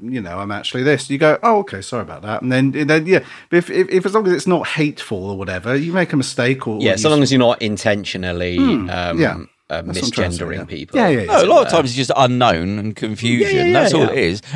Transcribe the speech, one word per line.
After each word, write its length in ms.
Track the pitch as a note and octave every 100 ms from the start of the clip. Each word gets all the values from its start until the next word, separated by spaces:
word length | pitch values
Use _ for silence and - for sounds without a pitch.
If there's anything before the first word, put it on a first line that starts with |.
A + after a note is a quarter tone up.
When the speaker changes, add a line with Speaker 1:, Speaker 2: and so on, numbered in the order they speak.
Speaker 1:
you 200 | G#2 B2+
know, 180 | F#2 F2+
I'm 140 | G2+
actually 320 | G#2 - B2 C3
this," 260 | C#3+ -
you 80 | C#3
go, 180 | D#3 D3+
"Oh, 160 | - G#2+
okay, 220 | G2 G2
sorry 200 | G2 B2
about 200 | F2 -
that," 200 | G#2 A2
and 100 | B2+
then, 200 | B2+ C3+ C3+
and 120 | D3
then, 180 | D#3 D#3+
yeah, 180 | F#3 - - -
if, 200 | E3+ F3
if, 180 | - F#3
if, 160 | F#3+ F#3
as 80 | G3+
long 100 | G3+
as 40 |
it's 140 | F3 -
not 220 | F3 -
hateful 560 | - D3 - - G2+ F#2+
or 40 | G2
whatever, 380 | F#2+ F#2 F#2+ C3+
you 180 | E3
make 200 | F#3 E3+
a 40 | D3+
mistake 520 | C3 - B2 C3+ B2
or, 120 | G#2+
Speaker 2:
Yeah, 120 | G#2+
Speaker 1:
or 40 | F#2+
Speaker 2:
so 120 | C3
Speaker 1:
you 40 | D3+
Speaker 2:
long 80 |
Speaker 1:
s- 20 | C3+
Speaker 2:
as 80 |
you're 60 | C3
not 200 | A#2+ B2
intentionally, 960 | A2+ G#2 A2+ G#2 G2 F#2+ F2+ F2 F2+ F2
Speaker 1:
Hmm, 300 | C4 D#3 F#2
Speaker 2:
um, 320 | F2+ F2 E2+
Speaker 1:
yeah. 160 | B2 F#2 - _ -
Speaker 2:
uh, 140 | E2
Speaker 1:
That's 180 | E2+ F2+
what 40 | G#2
I'm 40 |
trying 200 | A2 F2+
to 60 | F2
say, 80 | F2
Speaker 2:
misgendering 120 | D2
Speaker 1:
yeah. 80 | -
Speaker 2:
people. 340 | E2+ D2+ -
Speaker 1:
Yeah, 100 | A3
yeah, 120 | B2+
yeah. 60 | F#2+
Speaker 3:
No, 180 | F4+ F3
a 20 |
lot 160 | E4+
of 80 | B3
Speaker 2:
So, 60 | E3+
uh, 20 |
Speaker 3:
times 120 | C#3
it's 60 | B2
just 140 | B2 -
unknown 640 | B2+ B2 B2 E2+ F2+ G#2
and 160 | G#2 G#2
confusion. 600 | A2 G#2+ A2+ A#2+ G4+ F#4+
Speaker 2:
Yeah, 80 | F4
yeah, 60 |
Speaker 3:
That's 200 | F4+ A3+
Speaker 2:
yeah, 60 | E3
Speaker 3:
all 60 | -
Speaker 2:
yeah. 40 |
Speaker 3:
it 60 | C3+
is. 240 | E2+ G2 -